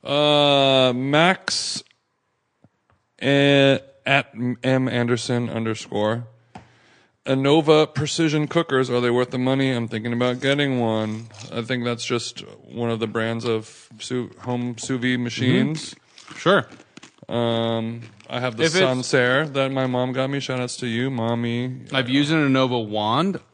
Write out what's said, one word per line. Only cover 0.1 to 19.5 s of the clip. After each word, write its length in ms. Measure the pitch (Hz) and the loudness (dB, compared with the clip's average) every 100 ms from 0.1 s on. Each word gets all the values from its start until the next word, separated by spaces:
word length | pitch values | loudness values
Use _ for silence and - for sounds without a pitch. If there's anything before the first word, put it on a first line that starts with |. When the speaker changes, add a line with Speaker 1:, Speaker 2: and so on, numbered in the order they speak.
| 147 147 147 143 139 139 135 127 123 | 0 2 4 4 4 4 4 4 2
Speaker 1:
Max, 880 | 135 147 170 190 - - - - - _ _ _ _ _ _ _ _ _ _ _ _ _ | 2 4 4 2 -2 -6 -6 -8 -10 _ _ _ _ _ _ _ _ _ _ _ _ _
eh, 600 | 135 139 143 139 139 135 - _ - | 2 4 6 6 6 4 -2 _ 0
at 280 | 139 - 107 123 117 | 0 0 -6 -4 -2
M 240 | 127 131 131 | 0 0 0
Anderson 640 | 120 120 120 - 120 120 | 0 0 0 0 -2 -2
underscore. 760 | 113 113 107 - 104 107 113 120 _ _ - - _ _ _ _ _ - | -4 -4 -6 -6 -2 0 0 -6 _ _ -20 -20 _ _ _ _ _ -2
Anova 680 | 135 139 160 151 156 151 | 0 4 4 6 6 4
precision 560 | - 151 - 160 151 151 | 0 -4 0 0 0 0
cookers, 400 | 170 165 131 127 | 0 0 0 2
are 100 | 123 | 0
they 80 | 123 | 2
worth 220 | 120 123 | 2 0
the 80 | 127 | 0
money? 320 | 127 135 135 | 0 2 0
I'm 160 | 123 117 | 0 -4
thinking 260 | 117 117 | -6 -4
about 280 | 120 123 123 | 0 0 0
getting 380 | 135 143 143 127 | -2 0 0 0
one. 480 | 117 110 110 110 113 - 107 | 0 0 -2 -6 -12 -18 -10
I 120 | 113 | -8
think 200 | 113 127 | -4 -4
that's 220 | 120 117 - | -4 -4 -4
just 360 | 120 - - - - | -4 -4 -12 -18 -20
one 280 | - 78 117 | -14 -6 -4
of 80 | 113 | -2
the 80 | 113 | -4
brands 380 | 113 113 117 117 | -2 -4 -4 -2
of 440 | 110 110 - - 113 | -4 -4 -20 -20 -18
sous, 320 | - 127 117 - | -8 -6 -6 -10
home 360 | 120 123 120 113 | -6 -4 -4 -8
sous 240 | - 131 | -6 -4
vide 180 | 123 123 | -2 -2
machines. 760 | 120 113 127 123 139 156 - - | -4 -2 2 2 2 -2 -8 -16
Speaker 2:
Mm-hmm. 400 | _ - - - | _ -20 -20 -4
Sure. 300 | 165 190 - - - - - _ - | 2 2 0 -14 -20 -20 -20 _ -6
Speaker 1:
Um, 720 | 120 117 117 117 113 113 117 117 - - | -2 0 0 0 -2 -4 -8 -14 -20 -10
I 100 | 123 | -6
have 160 | 127 113 | -6 -2
the 60 | 160 | 0
Speaker 2:
If 100 | 165 | 2
it's 40 | 185 | 2
Speaker 1:
Sancerre 640 | 127 123 139 123 131 156 | 2 0 2 4 2 0